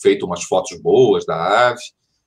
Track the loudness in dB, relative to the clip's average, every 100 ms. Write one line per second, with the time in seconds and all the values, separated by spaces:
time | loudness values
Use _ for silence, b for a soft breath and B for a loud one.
0 | 0 0 -2 -8 -4 -4 -4 -8 0 4
1 | 4 2 -2 -4 0 2 2 -2 -12 _
2 | _ _